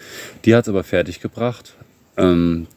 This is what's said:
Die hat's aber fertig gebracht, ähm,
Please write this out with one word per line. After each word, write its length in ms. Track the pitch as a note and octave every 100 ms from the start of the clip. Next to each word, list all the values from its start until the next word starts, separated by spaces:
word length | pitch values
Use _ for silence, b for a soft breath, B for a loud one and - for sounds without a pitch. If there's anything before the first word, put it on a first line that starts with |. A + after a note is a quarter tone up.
| B B B B
Die 100 | -
hat's 140 | A#2 A#2
aber 160 | G2
fertig 380 | F2 F#2 F2 -
gebracht, 520 | - - A#2 A#2+ - - - _ _ -
ähm, 500 | F#2 F2 F2 E2+ E2